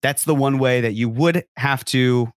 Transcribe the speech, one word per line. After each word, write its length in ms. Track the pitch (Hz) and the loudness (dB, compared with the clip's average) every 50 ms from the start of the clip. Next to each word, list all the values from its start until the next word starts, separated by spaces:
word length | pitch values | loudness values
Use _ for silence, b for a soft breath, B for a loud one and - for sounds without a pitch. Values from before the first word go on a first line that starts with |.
That's 220 | - 135 143 - - | 0 -2 -2 -2 -2
the 100 | - 156 | 0 0
one 240 | 139 139 139 139 135 | 2 2 0 0 2
way 240 | 135 131 127 123 | 2 2 2 2
that 120 | 120 117 104 | 0 -2 -2
you 140 | 110 120 117 | -2 -4 -4
would 360 | 113 123 156 170 165 175 - _ _ - | 0 0 2 2 2 0 -4 _ _ -4
have 280 | 123 143 139 131 - | -2 -2 -2 -2 -4
to 460 | - - 131 127 127 123 123 120 117 - | -2 0 2 2 2 2 0 -2 -4 -8